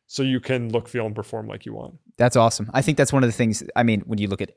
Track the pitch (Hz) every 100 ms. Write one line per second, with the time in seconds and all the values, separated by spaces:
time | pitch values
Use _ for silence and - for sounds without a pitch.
0 | _ - 135 127 - 127 117 113 - 123
1 | 110 107 - 110 110 104 117 107 - -
2 | _ - 120 120 113 - 104 131 139 139
3 | 135 139 123 113 117 104 - - 120 104
4 | - 107 101 95 98